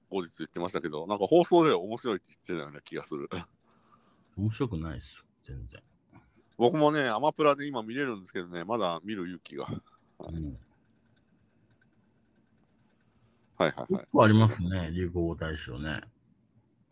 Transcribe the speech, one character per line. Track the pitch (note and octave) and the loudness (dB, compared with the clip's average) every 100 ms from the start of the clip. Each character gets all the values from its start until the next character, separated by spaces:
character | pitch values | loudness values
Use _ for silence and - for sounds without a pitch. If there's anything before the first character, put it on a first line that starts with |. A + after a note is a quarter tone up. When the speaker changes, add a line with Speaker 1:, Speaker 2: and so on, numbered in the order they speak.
| _ | _
Speaker 1:
後 | F#2+ | -6
日 | E2+ - | -6 -8
言 | D#2 | -10
っ | |
て | F2 | -6
ま | F2 | -6
し | |
た | F2 | -4
け | D#2 | -6
ど、 | D2+ F2 | -6 -6
な | G2+ | -2
ん | |
か | G2 | 4
放 | E3+ | 4
送 | E3+ E3+ | 6 6
で | D#3+ | 6
は | G2+ | 4
面 | G2+ A#2 | 0 -6
白 | B2 | -4
い | G2+ | -4
っ | |
て | - | -6
言 | _ | _
っ | |
て | - | -8
た | |
よ | F2 C#2+ | -8 -8
う | |
な | C#2+ | -14
気 | - | -12
が | D#2 | -12
す | - D2 | -10 -10
る。 | D2+ F2+ - _ _ _ | -8 -10 -12 _ _ _
<laughs> | _ _ _ _ _ - | _ _ _ _ _ -4
Speaker 2:
面 | A2 | -4
白 | A2 B2+ | -2 -4
く | E2 | -4
な | D#2+ | -6
い | C2 | -10
っ | |
す | - - | -12 -18
よ、 | _ _ | _ _
全 | - C2 A#1 | -16 -14 -14
然。 | - _ _ _ - _ _ _ - | -18 _ _ _ -20 _ _ _ 4
Speaker 1:
僕 | A#2+ D#3 | 4 6
も | D3 | 4
ね、 | D3+ B2+ | 4 0
ア | A2 | 0
マ | D3+ | 0
プ | D#3 | 4
ラ | D3 C#3 | 4 2
で | C#3+ | -2
今 | B2+ | -6
見 | A2 | -6
れ | B2+ | -4
る | C#3 G#2 | -4 -6
ん | |
で | F#2 | -10
す | |
け | G2 | -10
ど | F2 | -8
ね、 | F2 | -8
ま | F2 A#2 | -4 -2
だ | F#2 E2 | -2 -4
見 | F#2+ | -6
る | G#2+ F2 | -8 -8
勇 | E2+ | -10
気 | - C#2 | -12 -10
が。 | - | -8
は | |
い。 | - - _ _ - - | -10 -12 _ _ -18 -12
Speaker 2:
う | E2 | -8
ん。 | D3 B1+ - _ _ _ _ _ _ _ _ _ _ _ _ _ _ _ _ _ _ _ _ _ _ _ _ _ _ _ _ - | -8 -10 -18 _ _ _ _ _ _ _ _ _ _ _ _ _ _ _ _ _ _ _ _ _ _ _ _ _ _ _ _ 0
Speaker 1:
は | E2 | 0
い | |
は | |
い | C#2+ | 0
は | |
い。 | B1 | -4
Speaker 2:
結 | G3 - | -4 2
構 | - | 6
あ | A2 | 8
り | |
ま | G#2+ A2 | 8 6
す | G#2+ | 4
ね、 | F2+ F#2 D#2+ | -2 -2 -2
流 | F2 F2+ | -4 -2
行 | F2 E2+ | -2 -2
語 | D#2+ | -2
大 | D#2+ D#2 | -6 -6
賞 | - B1+ | -8 -8
ね。 | D#2 C#2+ - _ _ _ _ _ _ _ _ | -8 -8 -12 _ _ _ _ _ _ _ _